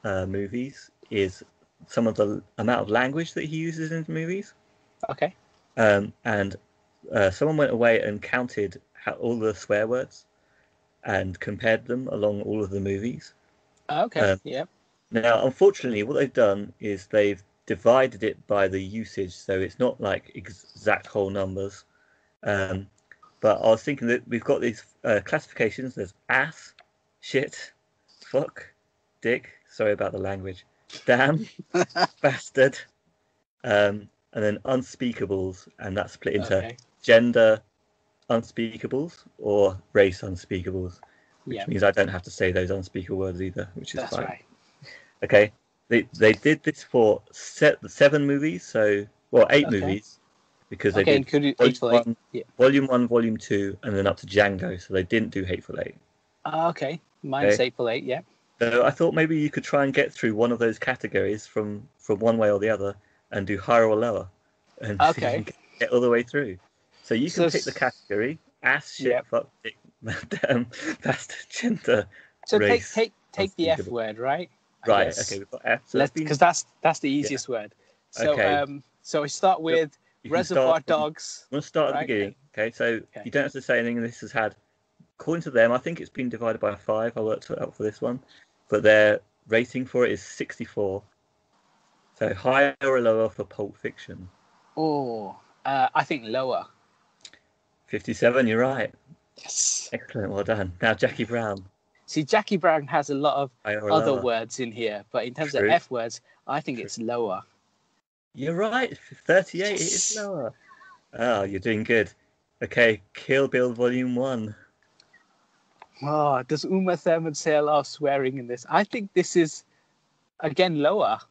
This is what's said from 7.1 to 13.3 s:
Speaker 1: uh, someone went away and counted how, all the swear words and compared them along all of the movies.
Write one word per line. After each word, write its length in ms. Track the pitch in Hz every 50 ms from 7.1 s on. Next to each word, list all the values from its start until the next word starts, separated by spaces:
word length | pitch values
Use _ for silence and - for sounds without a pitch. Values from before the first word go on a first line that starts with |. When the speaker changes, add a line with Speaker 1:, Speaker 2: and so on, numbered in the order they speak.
| -
Speaker 1:
uh, 160 | 113 98 95
someone 280 | 92 - 151 156 156
went 140 | 151 147 123
away 300 | 101 113 120 117 113 107
and 200 | - 107 104 104
counted 600 | - - - 123 123 120 - - 101 95 - - _ _ _
how, 200 | - - 104 -
all 240 | - - 117 120
the 160 | 117 107 110 101
swear 340 | - - - 104 104 110
words 380 | 113 123 127 135 - - - _ _ _ _ _ _ _ _ _ _ _ _ _ _ _ _ -
and 360 | - 104 95 98 95 90 -
compared 460 | - - 104 - - 113 110 110 117
them 220 | - 120 127 131 -
along 320 | - 104 104 104 104 101 104
all 200 | 104 104 107 104
of 60 | 92
the 100 | 98 101
movies. 540 | 95 98 98 98 107 123 143 151 - -